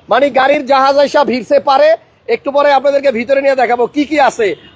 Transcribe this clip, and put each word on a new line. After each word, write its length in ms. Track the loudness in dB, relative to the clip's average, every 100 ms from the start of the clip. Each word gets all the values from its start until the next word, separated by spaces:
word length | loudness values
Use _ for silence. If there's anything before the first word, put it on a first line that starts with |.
| -2
মানে, 220 | 0 0
গাড়ির 360 | 0 0 0 0
জাহাজ 320 | 0 2 2
আইসা 260 | 0 0
ভিড়ছে 340 | 0 -2 -2 -2
পারে। 380 | 0 2 2 0 _ _ -6
একটু 220 | -6 -2
পরে 220 | -2 2
আপনাদেরকে 380 | 0 0 0 -2
ভিতরে 300 | -2 -2 0
নিয়ে 140 | 0 0
দেখাবো 300 | 0 0 -2
কি 180 | -2
কি 160 | -4 0
আছে 260 | 0 0 -4 -4 -8